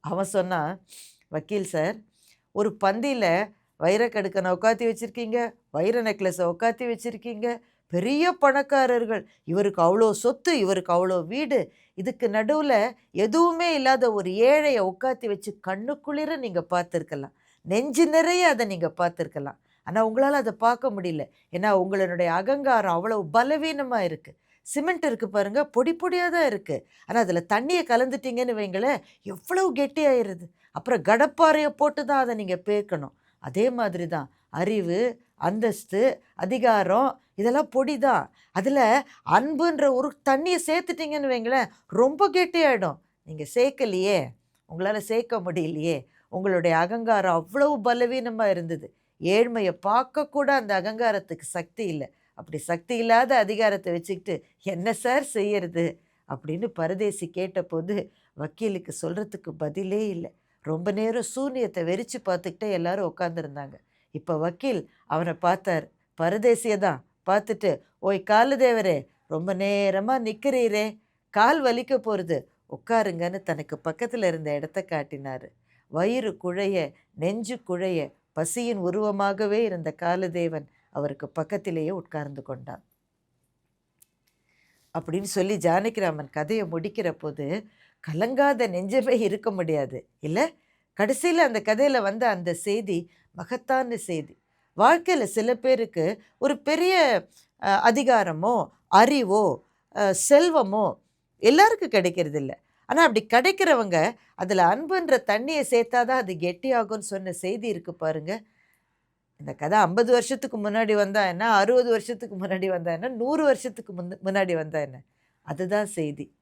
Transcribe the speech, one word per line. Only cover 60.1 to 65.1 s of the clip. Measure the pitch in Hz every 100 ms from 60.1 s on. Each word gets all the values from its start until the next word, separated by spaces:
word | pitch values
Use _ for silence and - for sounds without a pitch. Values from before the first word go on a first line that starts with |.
| 175 165 _ _ _
ரொம்ப | - 160 180
நேரம் | 202 220 226
சூனியத்தை | 233 - 277 254 240 -
வெறிச்சு | 165 185 240 254
பார்த்துக்கிட்டே | - 180 175 170 214
எல்லாரும் | 185 170 190 185 -
உட்கார்ந்திருந்தாங்க. | 175 165 151 143 139 143 _ _ _
இப்ப | 151 - 160
வக்கீல் | 160 175 269 214 131 _
அவனை | _